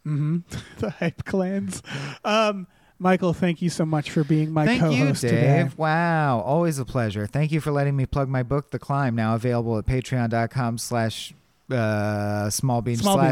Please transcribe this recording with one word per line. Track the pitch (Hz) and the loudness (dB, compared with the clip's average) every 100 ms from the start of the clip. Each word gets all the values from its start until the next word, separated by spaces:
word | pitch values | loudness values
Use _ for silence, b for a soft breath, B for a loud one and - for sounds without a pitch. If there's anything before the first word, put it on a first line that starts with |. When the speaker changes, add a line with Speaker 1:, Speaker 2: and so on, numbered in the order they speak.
| 151 | -6
Speaker 1:
Mm-hmm. | 147 151 170 - - | -2 -2 -2 -4 -12
<laughs> | - - | -12 -8
The | 214 | -6
hype | - 170 - | -2 -4 -4
glands. | - 196 185 196 196 - - 139 139 139 | -4 -2 -2 -2 -6 -8 -10 -10 -10 -8
Um, | - 214 214 202 180 b b b | 0 2 2 0 -8 b b b
Michael, | 180 185 185 | 2 2 2
thank | 165 180 165 | 0 0 0
you | 175 | -2
so | - 160 | 0 0
much | 156 - | 0 0
for | 165 | 0
being | 147 156 156 | 2 2 0
my | 160 151 | 2 2
Speaker 2:
Thank | 240 | 4
you, | 165 | 2
Speaker 1:
co-host | 147 139 135 | 4 2 2
Speaker 2:
Dave. | 120 | 2
Speaker 1:
today. | 113 127 151 170 - | 4 4 4 2 0
Speaker 2:
Wow. | 156 160 170 165 147 117 | 0 2 2 2 2 2
Always | 98 151 170 139 | 2 0 0 -2
a | |
pleasure. | 123 135 110 104 104 | -2 -2 0 -2 -2
Thank | 139 151 | -2 0
you | 156 | 0
for | 151 | 0
letting | 143 139 139 | 0 0 0
me | |
plug | 131 143 131 | 0 -2 -2
my | 131 | -2
book, | 123 139 - | -2 -2 -4
The | 123 | -8
Climb, | - 139 135 113 | -4 -2 0 0
now | 110 | 0
available | 113 123 120 117 110 | 0 0 0 0 -2
at | - | 0
patreon | 131 - 131 117 | -2 -2 -2 0
dot | 117 117 | 0 -2
com | 131 120 117 | -2 -2 -4
slash, | - 120 113 - - - _ _ - | -4 -2 -2 -4 -10 -16 _ _ -6
uh, | 127 110 107 104 104 104 104 104 | -2 0 0 0 -2 -2 -2 -2
small | - 135 120 | -2 0 0
beans | 117 117 | 0 0
Speaker 1:
Small | 202 | 2
Speaker 2:
slash | 196 135 | 4 4